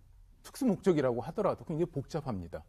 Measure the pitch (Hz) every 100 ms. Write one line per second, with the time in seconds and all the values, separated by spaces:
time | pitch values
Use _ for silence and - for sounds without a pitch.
0 | - - - - - - 262 185 196 151
1 | 131 120 160 220 185 113 - 156 175 143
2 | - 156 139 98 85 80